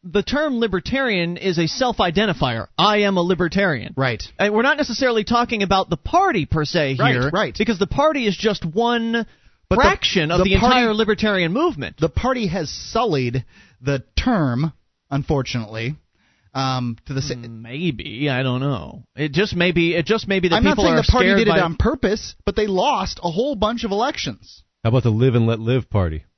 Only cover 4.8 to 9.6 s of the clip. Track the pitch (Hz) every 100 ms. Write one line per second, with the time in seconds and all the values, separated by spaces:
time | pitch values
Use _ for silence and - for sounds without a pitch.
4.8 | 277 226 254 226 - 233 240 226 190 190
5.8 | 185 165 - 349 392 226 139 160 147 175
6.8 | 143 135 131 123 135 175 190 - 220 190
7.8 | - - 311 294 226 180 214 202 170 170
8.8 | 233 233 226 233 220 _ _ _